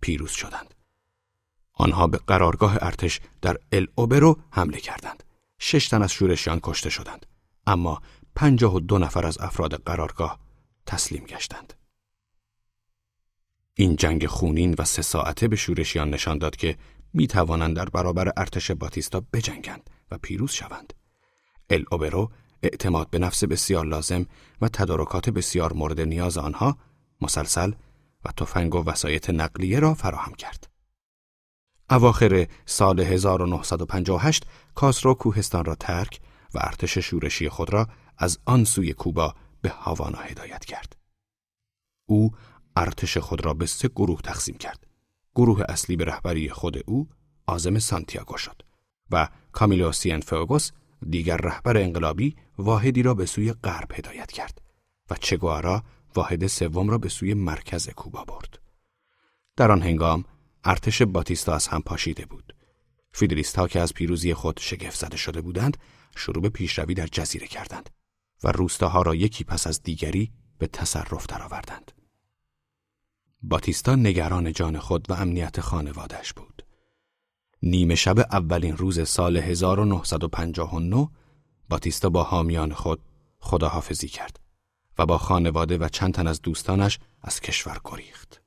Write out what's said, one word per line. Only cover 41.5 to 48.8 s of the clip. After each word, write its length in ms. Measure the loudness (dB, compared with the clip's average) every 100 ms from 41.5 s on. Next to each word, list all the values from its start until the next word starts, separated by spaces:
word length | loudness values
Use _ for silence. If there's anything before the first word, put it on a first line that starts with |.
| _ _ _ _ _ _
او 260 | 4 4 2 -18 -20 _ -2
ارتش 420 | -2 -2 -2 -2
خود 280 | -2 -4 -2
را 80 |
به 120 | -2 -2
سه 220 | -2 -2
گروه 340 | 0 0 0
تقسیم 360 | -4 -6 -6 -8
کرد. 300 | -12 -14 _ _ _ _ _ 4
گروه 280 | 6 6 2
اصلی 260 | -4 -2 -2
به 100 | -2
رهبری 440 | -4 -4 -2 -2
خود 340 | -4 -6 -6 -4
او 240 | -2 -2 _ _ _ -4
عازم 320 | -2 2 2
سانتیاگو 580 | 2 -2 -4 -10 -10 -10
شد 240 | -10 -12 -20 _